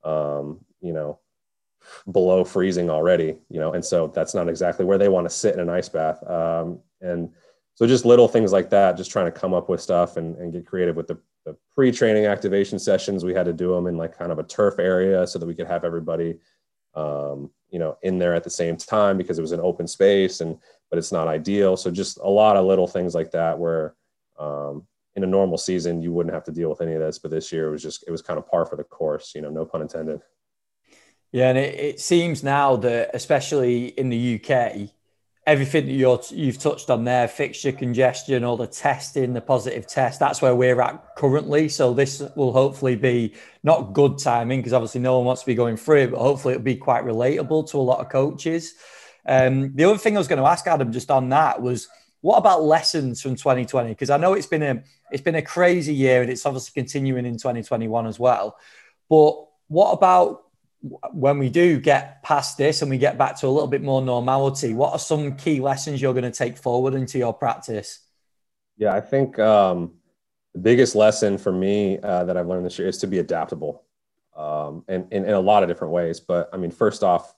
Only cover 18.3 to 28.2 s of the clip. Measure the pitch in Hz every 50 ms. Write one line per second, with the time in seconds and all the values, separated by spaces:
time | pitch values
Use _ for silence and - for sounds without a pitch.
18.3 | 87 85 82 87 - - 85 82 85 82 - - - 107 104 101 98 95 87 -
19.3 | 87 80 80 78 85 82 85 90 87 - 85 85 - - 98 98 101 98 95 92
20.3 | - - 85 82 80 - _ _ _ _ _ _ - 85 82 - 95 85 80 80
21.3 | 78 80 78 95 101 101 101 95 92 90 - 92 87 92 92 - - - - 95
22.3 | 98 104 107 107 101 98 92 95 95 92 90 87 - 92 90 90 82 85 80 -
23.3 | - 85 82 82 82 80 85 82 82 80 78 78 _ _ _ _ _ _ _ _
24.3 | _ 76 76 76 73 73 73 71 71 76 87 _ _ _ _ _ _ 98 95 92
25.3 | 95 98 98 92 85 80 - - 90 90 82 87 85 85 82 87 85 85 85 82
26.3 | 87 80 - - 78 82 85 80 76 - 85 82 80 80 80 78 76 - - 78
27.3 | 78 80 78 - - 80 80 78 76 76 78 78 76 - - - 85 80